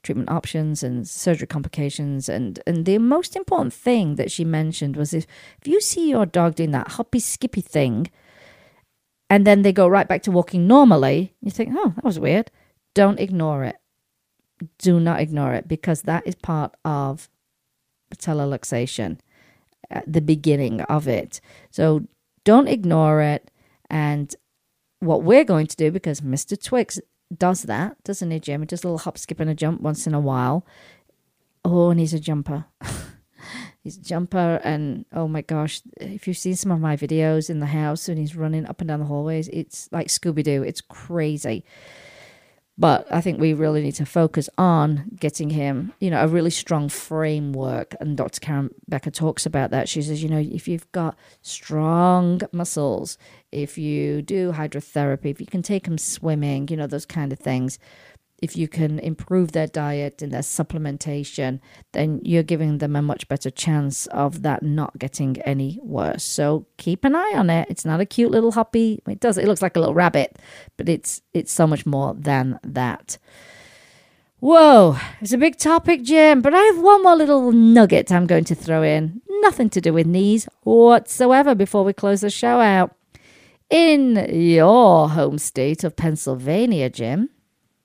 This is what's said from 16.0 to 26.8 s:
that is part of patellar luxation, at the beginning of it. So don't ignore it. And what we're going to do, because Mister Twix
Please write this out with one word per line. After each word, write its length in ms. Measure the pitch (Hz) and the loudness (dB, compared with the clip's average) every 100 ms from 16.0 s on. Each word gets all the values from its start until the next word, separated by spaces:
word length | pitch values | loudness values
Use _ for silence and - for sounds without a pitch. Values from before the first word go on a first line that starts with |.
that 240 | - 165 - | -4 -4 -6
is 80 | |
part 400 | 180 - 156 147 - | -10 -6 -6 -6 -8
of 460 | 165 147 139 147 - _ _ _ _ _ _ _ _ | -6 -4 -6 -8 -16 _ _ _ _ _ _ _ _
patellar 340 | - - 151 139 | -12 -6 -2 -2
luxation, 720 | 135 - 123 127 - 101 - _ _ _ _ _ _ - | -4 -6 -6 -4 -6 -8 -10 _ _ _ _ _ _ -14
at 200 | - - | -12 -4
the 100 | 160 | -4
beginning 600 | 151 156 151 143 131 110 | 0 0 0 0 0 -4
of 240 | - 151 147 | -4 -4 -2
it. 320 | 110 - - - - _ | -4 -6 -16 -20 -20 _
So 360 | - 160 156 - _ _ _ | -2 0 0 -4 _ _ _
don't 240 | - 226 269 | 4 6 6
ignore 520 | 247 180 160 156 156 | 0 0 2 4 2
it. 280 | 151 147 - _ _ _ _ | 2 -2 -8 _ _ _ _
And 440 | 156 147 147 147 - _ _ _ _ _ _ | -4 -2 -4 -6 -12 _ _ _ _ _ _
what 220 | 170 156 | -2 0
we're 220 | 165 247 | 4 4
going 220 | 233 170 156 | 6 2 0
to 100 | - | -2
do, 140 | 156 | -2
because 320 | 175 - 143 | -2 -6 -6
Mister 340 | 143 131 - 202 | -6 -6 -6 -10
Twix 440 | - 247 | -4 -4